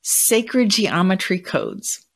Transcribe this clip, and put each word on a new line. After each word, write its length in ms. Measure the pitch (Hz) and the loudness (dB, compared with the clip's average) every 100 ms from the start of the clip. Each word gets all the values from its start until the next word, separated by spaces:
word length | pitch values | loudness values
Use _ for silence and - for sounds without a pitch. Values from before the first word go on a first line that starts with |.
sacred 680 | - - - 226 233 254 226 | -2 0 2 2 2 0 2
geometry 680 | 196 214 160 185 185 - 185 | 2 0 2 2 0 0 -4
codes. 640 | - 160 - - - - _ | -2 -4 -4 -8 -10 -10 _